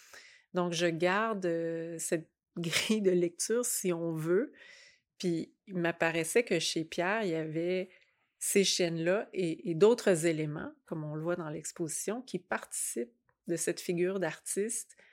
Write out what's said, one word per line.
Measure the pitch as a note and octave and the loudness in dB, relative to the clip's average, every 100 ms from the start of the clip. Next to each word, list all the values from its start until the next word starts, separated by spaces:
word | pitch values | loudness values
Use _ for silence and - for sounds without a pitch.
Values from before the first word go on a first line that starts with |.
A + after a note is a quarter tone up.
| - - - - _ F3+ | -20 -20 -20 -20 _ -2
Donc, | F3 | -2
je | E3+ F3 | 2 0
garde, | E3 F3+ F#3+ A3+ G#3+ F#3 | 2 2 2 0 -2 -2
euh, | E3 E3 E3 E3 E3 | -2 -2 -4 -6 -8
cette | - E3+ D#3+ _ | -2 -2 -4 _
<laughs> | _ - | _ -6
grille | E3+ D#3 - A3 | -2 0 2 2
de | F#3+ | 4
lecture, | F3+ F3 - - A3+ A#3+ | 4 2 -2 -2 0 0
si | - F#3 | -2 -2
on | E3+ E3+ | -2 -2
veut. | D#3+ D#3 F3+ D4 - - - - _ _ _ | -2 2 2 2 -6 -20 -20 -20 _ _ _
Puis, | F#3 E3 - _ - | -2 -2 -4 _ -8
il | F#3 | -2
m'apparaissait | E3+ E3+ E3 E3 D#3+ A#3+ | -2 2 0 2 2 2
que | A#3+ E3+ | 2 0
chez | D#3+ - D#3+ | 0 -2 -4
Pierre, | - F3 G#3+ | -2 0 0
il | G#3 | 0
y | D#3+ | -2
avait | D#3 D#3 E3+ F#3 F#3 - _ _ _ _ | -2 -2 -2 -2 -4 -12 _ _ _ _
ces | - G#3 | 0 2
chaînes-là | F#3 - F3 E3+ E3 G3 - | 4 2 0 0 2 0 0
et, | - F3 D#3+ - | -2 -2 -2 -2
et | D#3+ | 6
d'autres | G3+ A#3+ - F3 E3+ | 6 8 4 4 4
éléments, | D#3 D#3 D3+ - - _ | 2 -2 -4 -8 -14 _
comme | E3 | -8
on | D3+ D3+ | -6 -6
le | |
voit | D#3+ F3 | -4 -4
dans | D#3+ | -4
l'exposition, | D#3 D3+ - E3 - - A3+ | -8 -10 -6 -6 -4 -4 -6
qui | B3+ F3+ | -6 -8
participent | - - - - - - A#3+ _ _ _ - | -4 -6 -6 -8 -6 -6 -8 _ _ _ -4
de | E3 | -2
cette | - E3 | -2 -4
figure | - F3 F3+ G3 | -2 0 0 0
d'artiste, | E3 D3+ - - G#3+ - - - - | -2 -4 -6 -4 -2 -4 -8 -18 -20